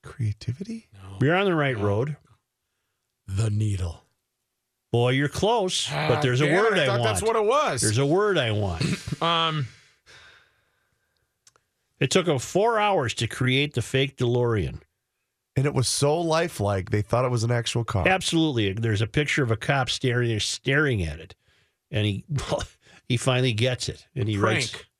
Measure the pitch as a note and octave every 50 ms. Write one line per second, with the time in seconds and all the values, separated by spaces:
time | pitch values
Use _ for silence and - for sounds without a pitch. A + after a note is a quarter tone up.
0 | - - - - B2 G#2+ G#2 _ - - A#2+ C3+ G3 - A3+ A3+ _ _ - G2
1 | F#2+ F#2+ F#2+ - B2+ C#3+ E3+ F#3 G3+ G3 F3 D#3 D3 C#3 B2+ G#2+ G2+ G2+ G2+ G#2+
2 | C3 D3+ D3 - _ _ - _ _ _ _ _ _ _ _ _ _ _ _ _
3 | _ _ _ _ _ - F#2+ G2 A2+ A2 G#2 G#2+ G#2+ G#2+ G2+ F2+ F#2 E2+ E2 -
4 | _ _ _ _ _ _ _ _ _ _ _ _ _ _ _ _ _ _ - A#2
5 | A#2+ B2 C3 C3+ D3 C#3+ - - - G#3 A#3+ A#3 F#3+ F#3 - - - B2 C#3+ D3
6 | D3+ D#3 D#3+ D3+ C#3+ B2+ B2 B2+ D3+ D3 - F#3 G#3+ A3+ G3+ F3+ D3 C3 B2 A#2
7 | A#2+ A2+ G#2 F#2 G3+ A3 A3+ A3+ G#3+ G#3 B3+ D4 D4+ A#3+ D3+ A#2+ - A2 G#2+ A#2+
8 | C#3 C#3+ D#3+ F#3+ G#3 G#3 F#3+ E3 B2+ A2+ G#2+ G#2 G#2 F#2+ E2+ E2 C#3 D#3 - -
9 | - - D3 - D#3+ E3+ E3+ E3 E3 D#3+ D#3 D3+ C3+ A2 - - _ _ _ _
10 | _ - - - - - - - _ _ _ _ _ _ _ _ _ _ _ _
11 | _ _ _ _ _ _ _ _ _ - _ _ _ _ _ _ _ _ _ _
12 | C#3 C3 - F#3+ E3 F3 D3+ B2+ - - - F3 G#3 A#3 A#3 G#3+ G#3 G#3 G3 F3
13 | C3+ A2 - - A#2+ A2 - - B2+ B2+ B2+ C3+ C#3+ D3 - B2 A2 - - C3
14 | C3+ C#3 - - B2+ A#2+ B2 B2 B2 A#2+ A2+ G#2 E2+ C2 - - - _ _ _
15 | _ _ _ _ _ _ _ _ _ _ _ - C3+ D3 C#3 C3 A#2+ - - -
16 | C#3+ C#3+ D3+ E3+ F3 E3 D#3 E3 F3 E3+ - - G#2 G2+ G2+ G2 F2+ - G#2+ G#2
17 | G#2 - - A#2 B2+ B2+ B2 A#2 A2 A#2 B2 A#2+ A2+ - - A#2+ A2+ - - G2+
18 | E2 F#3 F#3+ G3 - - E3+ E3 D#3+ D#3 C3+ A#2 G#2 G2 F#2+ G#2+ A2+ A2+ G#2+ F#2+
19 | A2 G#2+ - D3+ D3+ C#3 - - C#3 A2+ A2+ G#2+ - - C#3+ C#3 B2 - - -
20 | - C3 A#2+ B2 B2 A#2 A2+ G#2 - - - - _ C3+ C3+ C#3+ D#3 C#3+ B2 G2+
21 | F2 D#2+ D2 D2+ - - - _ _ _ _ _ _ _ _ _ _ _ - A2
22 | G#2 G#2 G2 F#2+ - - D3+ B2+ - - - - - - - _ _ - - -
23 | _ _ C3 A#2 - C3+ B2+ B2 B2+ C3 A2+ G#2 A#2+ B2+ B2+ - - - - -
24 | - _ _ C#3 A2 G#2+ G#2+ G2 G#2 A2 A2 D3 B2+ A2+ - - - _ _